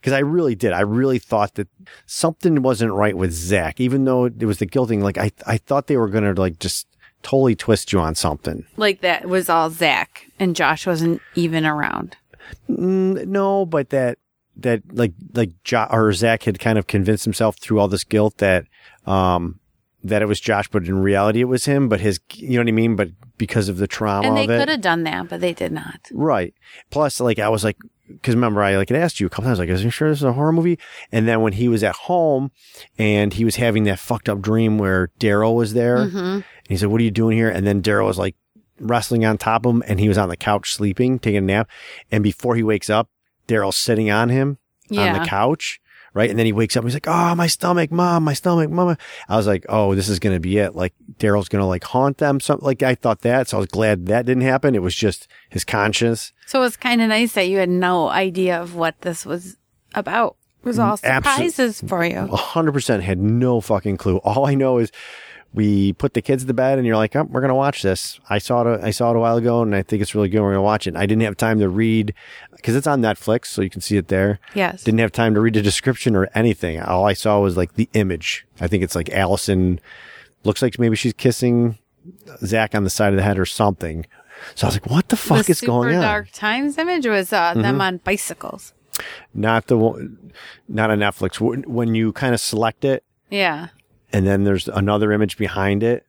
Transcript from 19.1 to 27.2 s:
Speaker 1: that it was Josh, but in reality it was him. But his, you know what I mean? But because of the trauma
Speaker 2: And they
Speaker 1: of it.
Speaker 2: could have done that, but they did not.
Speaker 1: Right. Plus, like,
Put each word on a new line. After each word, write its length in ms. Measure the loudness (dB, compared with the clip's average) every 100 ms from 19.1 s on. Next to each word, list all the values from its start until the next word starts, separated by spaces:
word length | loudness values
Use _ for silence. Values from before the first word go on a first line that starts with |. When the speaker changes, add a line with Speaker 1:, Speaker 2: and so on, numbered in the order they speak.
| 2 2 2 -2 -8 _ _ _ _
Speaker 1:
that 180 | -4 0
it 40 | 0
was 120 | -2
Josh, 300 | 0 0 0
but 160 | -4
in 160 | -2 0
reality 400 | 2 2 2 2
it 80 | 0
was 160 | 0
him. 240 | 0 0 2
But 100 | 2
his, 220 | 0 -2 _
you 160 | -18 -2
know 80 | 0
what 80 | 2
I 40 |
mean? 220 | 2 2
But 140 | 0 -4 -6 -20 _
because 300 | -4 -2 -2
of 100 | -2
the 100 | -4
trauma 400 | -4 -4 0 0
Speaker 2:
And 80 | 0
they 80 |
Speaker 1:
of 60 | 2
it. 80 | 0
Speaker 2:
could 80 | 0
have 120 | -2
done 220 | 0 -2
that, 260 | -2 -6 -8
but 120 | -4
they 120 | -4
did 200 | -4 -6
not. 260 | -6 -10 -18 -14
Speaker 1:
Right. 420 | -4 0 0 -2 _ -20 -20 -8
Plus, 280 | -2 -2
like, 220 | 0